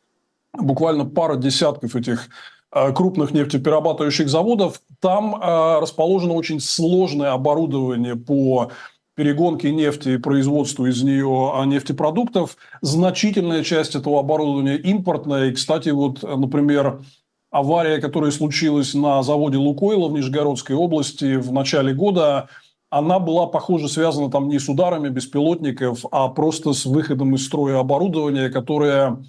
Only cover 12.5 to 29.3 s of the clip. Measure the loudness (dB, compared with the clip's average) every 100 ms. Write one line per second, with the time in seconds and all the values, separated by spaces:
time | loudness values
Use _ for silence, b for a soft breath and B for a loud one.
12.5 | -6 B B -2 2 2 2 0 0 0
13.5 | -2 0 0 0 -4 0 0 2 0 0
14.5 | 0 0 0 0 0 0 -2 -2 0 0
15.5 | 0 -2 -2 0 0 0 -4 -6 -4 -2
16.5 | 2 2 2 0 -4 B B _ _ _
17.5 | -2 0 2 2 0 -2 -2 -2 0 -2
18.5 | 0 0 0 0 0 2 2 2 0 0
19.5 | 2 0 0 2 2 0 -2 -2 0 0
20.5 | -2 -4 -2 0 0 -4 -4 -2 0 -2
21.5 | -2 0 0 0 0 0 2 2 0 B
22.5 | B B _ _ -2 2 0 2 0 0
23.5 | -2 0 0 0 0 0 0 0 0 0
24.5 | -2 0 0 2 0 -2 -4 -4 0 2
25.5 | 0 -2 -2 -2 -4 -4 0 0 2 0
26.5 | 0 -2 -2 0 0 0 0 2 0 -2
27.5 | -2 0 0 2 0 0 0 -2 0 -2
28.5 | -2 -2 0 2 4 2 -2 B